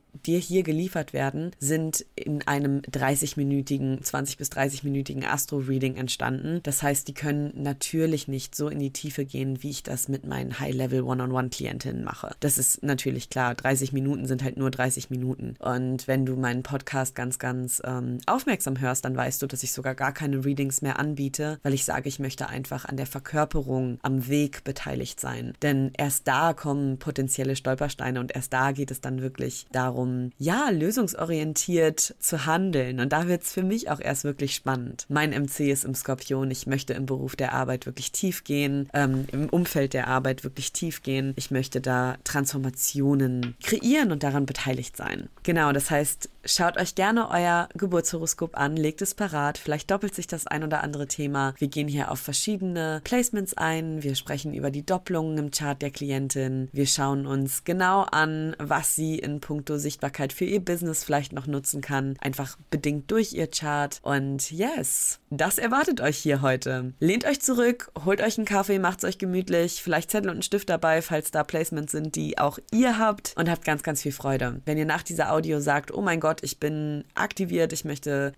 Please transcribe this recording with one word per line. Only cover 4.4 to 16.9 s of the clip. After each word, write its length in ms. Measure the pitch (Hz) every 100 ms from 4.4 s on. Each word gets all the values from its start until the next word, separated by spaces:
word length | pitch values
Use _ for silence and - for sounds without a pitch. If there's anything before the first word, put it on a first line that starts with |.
| 143
dreißig-minütigen 760 | - 139 135 143 139 139 135 -
Astro-Reading 680 | - - 147 131 135 131 131
entstanden. 640 | 127 - 120 131 147 170
Das 220 | - 143
heißt, 240 | 143 143 -
die 80 | 139
können 360 | 151 147 147 139
natürlich 720 | 143 139 - 160 160 156 -
nicht 260 | 135 -
so 160 | - 151
in 80 | 147
die 160 | 139
Tiefe 320 | 135 151 143 135
gehen, 380 | 135 135 131
wie 80 | 143
ich 100 | 139
das 280 | - 131 -
mit 140 | 135
meinen 360 | 151 135 127 123
High-Level 420 | 139 131 131 131
One-on-One-Klientinnen 1000 | 127 127 127 127 127 - 120 127 127 -
mache. 320 | 107 - - -
Das 180 | 147 -
ist 240 | 131 -
natürlich 480 | 147 135 135 127 -
klar. 240 | 135 123 120
Dreißig 360 | 131 135 135
Minuten 360 | 135 135 143 131
sind 160 | 127
halt 120 | 131 -
nur 140 | 131
dreißig 400 | 127 127 127 -
Minuten. 460 | 127 127 131 123 117
Und 500 | - 127 127 127 -
wenn 200 | 131 131
du 80 | 131
meinen 260 | 127 123
Podcast 540 | 131 135 -